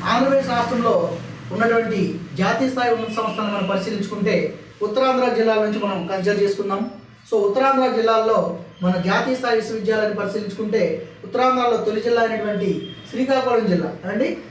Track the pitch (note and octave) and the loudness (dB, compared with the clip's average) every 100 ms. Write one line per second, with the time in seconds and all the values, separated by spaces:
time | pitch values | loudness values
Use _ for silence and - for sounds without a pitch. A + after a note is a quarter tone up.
0 | F3+ A#3 C4+ C4+ B3+ A#3+ A#3 A#3+ A#3 F#3+ | 0 2 4 2 2 0 0 0 2 2
1 | E3+ - - - - F#3+ A#3 A#3 A3 F#3+ | 0 -4 -10 -14 -8 0 2 2 2 0
2 | E3 - - C#3 G3 B3 C4 B3+ B3 A3+ | 0 -2 -8 -2 0 2 0 0 0 0
3 | A3+ A3 G3 G#3+ G#3 G3+ F3+ G3 A3 G3+ | -2 -4 -4 -2 -4 -2 -2 -2 -2 -4
4 | - G#3 F3+ E3+ - - - - G#3 G#3+ | -4 -2 0 0 0 -6 -18 -6 -2 2
5 | C4 B3+ B3+ A3 A3 A3 G#3+ G#3 G#3 F#3+ | 2 2 2 2 2 2 2 0 -2 -2
6 | E3+ F#3+ F#3 G3+ G3 G3 G3 G3 A3+ - | -4 -2 0 2 2 0 -2 -2 -4 -8
7 | - - - A3 G3+ C4 C4+ C4 B3+ A3 | -20 -20 -2 0 2 2 4 4 2 2
8 | A3 A3+ A3 G#3 F3 - - - F3+ F#3 | 2 4 4 2 0 -4 -12 -2 0 0
9 | F3 G#3+ B3 B3+ A#3+ A3 G#3 A3 G3 G#3+ | 2 0 0 -2 0 0 0 -4 0 2
10 | G#3+ G3 F#3+ G#3+ G3+ - G#3 G#3+ E3+ - | 0 0 -4 -4 -6 -6 -2 0 0 -2
11 | - - F#3 B3 B3+ B3 A#3+ A3+ G#3+ G#3+ | -8 -16 -6 2 2 4 2 2 0 -2
12 | A#3 A#3 A3+ A3 G#3 G3 F#3 - - - | 0 2 2 0 -2 -2 0 -2 -4 -14
13 | - B3 C4 C4 B3+ A#3 G#3 E3+ - - | -10 -4 2 2 2 2 2 0 0 -6
14 | F3+ G#3 D#4+ - - | -6 -2 0 -2 -10